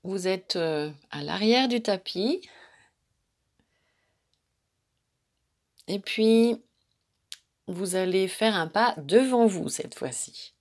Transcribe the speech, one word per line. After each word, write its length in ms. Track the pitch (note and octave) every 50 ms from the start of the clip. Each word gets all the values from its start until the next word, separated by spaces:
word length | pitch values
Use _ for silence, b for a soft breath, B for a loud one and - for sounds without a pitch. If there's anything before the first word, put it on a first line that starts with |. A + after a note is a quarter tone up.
| -
vous 220 | F3+ F#3+ G3 F3+
êtes, 300 | F#3 F#3+ F#3+ F#3+ - -
euh, 340 | F3+ E3 D#3+ D#3 D3+ D3 D3+ D3 C#3+ _ _
à 120 | - C#3+
l'arrière 460 | C#3+ D3 E3 F#3+ G#3 A3 A#3+ B3+ C4 B3
du 140 | A#3+ A#3+
tapis. 580 | A#3 - G3+ F#3 _ - - F3 G3 B3+ F4 F#4+ B B B B B B B B B B B _ _ _ _ _ _ _ _ _ _ _ _ _ _ _ _ _ _ _ _ _ _ _ _ _ _ _ _ _ _ _ _ _ _ _ _ _ _ _ _ _ _ _ _ _ _ _ _ _ _ _ _ _ _ _ _ _ -
Et 120 | - G3+ G3
puis, 640 | F#3+ - - - A3 A3 A3+ A3+ A3+ A#3+ A3+ - _ _ _ _ _ _ _ _ _ _ _ _ _ _ - _ _ _ _ _ _
vous 280 | - F3+ F3 G3 F#3 F3+
allez 320 | F#3 F#3 F#3 F#3 F#3+ F#3+
faire 280 | F#3 - - G#3+ A3 G#3+
un 140 | F#3 D#3+ D#3+
pas 260 | - G#3 A#3 B3 -
devant 500 | D#3+ D3 C#3 F3+ A#3 C4+ C4 B3+ A#3+ A#3
vous 220 | A3 F#3 E3+ - -
cette 260 | - - - - -
fois-ci. 600 | - - C3 B2 - - - - - - - _ _